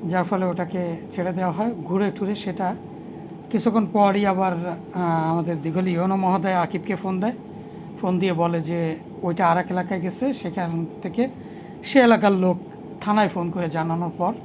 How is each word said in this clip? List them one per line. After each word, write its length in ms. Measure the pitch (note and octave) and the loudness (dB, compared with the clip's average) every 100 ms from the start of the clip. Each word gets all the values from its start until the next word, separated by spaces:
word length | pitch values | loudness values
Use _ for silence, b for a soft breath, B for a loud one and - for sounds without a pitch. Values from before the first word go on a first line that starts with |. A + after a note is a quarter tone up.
| E3+ | 0
যার 180 | F#3 | 0
ফলে 220 | F3+ G3 F#3 | 2 2 0
ওটাকে 500 | F3 F3 F#3 F3 E3 - | 0 -2 -2 -4 -4 -8
ছেড়ে 200 | - F3+ | -4 -2
দেওয়া 200 | F3+ F#3 | 0 -2
হয়। 180 | E3 A3+ G3+ | 0 -2 -2
ঘুরে 260 | C#3+ F#3+ G3+ | -2 0 0
টুরে 240 | - G3 | 0 -4
সেটা 400 | G3+ G3 F3 F#3 A3+ - - - - - - - | -4 -6 -2 -2 -4 -10 -14 -14 -14 -14 -14 -4
কিছুক্ষণ 360 | G#3+ A#3+ A3 G3 | 0 2 2 2
পরই 340 | G#3+ G3+ G3 G3+ | 4 4 4 2
আবার, 260 | F#3 F#3+ | 2 2
আহ, 480 | F3 F3 E3+ - F3+ F3 E3 D#3+ | 0 -4 -6 -8 -2 2 2 2
আমাদের 320 | E3+ E3+ E3 | 0 0 -2
দিঘলি 300 | E3 D#3+ F#3 | -2 0 0
ইউনো 240 | E3+ F#3 F#3+ | 2 2 2
মহোদয় 380 | F#3 F#3 F#3+ | 4 2 2
আকিবকে 420 | F#3 E3+ F3 D#3 F#3+ | 2 0 -2 -4 -4
ফোন 240 | F#3+ F#3 | -2 0
দেয়, 120 | G#3+ B3+ - B B B B - | -2 -2 -12 B B B B -4
ফোন 180 | F#3+ F3+ | 0 2
দিয়ে 140 | F#3+ | 2
বলে 280 | E3+ E3+ E3+ | 2 2 2
যে 360 | D#3 E3+ E3 D#3+ - - | -2 -2 -2 -4 -10 -6
ওইটা 260 | F3 E3+ F3 | -4 2 4
আর 100 | E3+ | 4
এক 120 | F3+ | 2
এলাকায় 300 | F#3 F3 F#3+ | -2 -2 -2
গেছে। 320 | F3+ F3+ C4 | -2 -2 -2
সেখান 540 | A#3 F#3 F#3+ F3 E3 D#3+ - | -2 -4 -4 -4 -2 -4 -6
থেকে 260 | F#3 F3+ C4 B B B B B | -8 -2 -2 B B B B B
সে 160 | - C#4 | 4 6
এলাকার 320 | A#3+ A3 G#3 | 8 8 6
লোক 240 | G3 F#3 F3+ - - - - | 4 4 2 -4 -14 -14 -8
থানায় 280 | - G#3 G#3 | 0 4 4
ফোন 220 | - E3+ | 0 -4
করে 200 | F3 E3+ | -2 -2
জানানোর 400 | D#3+ E3 E3 E3+ E3 | -2 -2 -2 -4 -2
পর 140 | F3 - | -2 -2